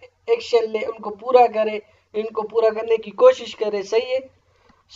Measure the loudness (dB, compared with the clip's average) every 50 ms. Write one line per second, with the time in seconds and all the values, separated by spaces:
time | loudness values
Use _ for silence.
0 | -20 -20 _ _ _ -2 -2 -2 0 0 0 0 0 0 -4 -4 -6 -6 -8 -8
1 | -10 -12 -12 -10 -2 4 6 6 6 4 2 -2 -2 -2 -4 -8 -10 _ _ _
2 | _ _ -8 -8 -8 -6 -6 -8 -8 -4 0 2 2 2 2 0 -2 -2 -2 -2
3 | -2 -6 0 4 6 6 6 4 0 -12 -8 -6 -4 -4 -4 -4 -4 -2 -2 -2
4 | 0 0 -4 -4 -6 -8 _ _ _ _ _ _ _ _ _ _ _ _ 0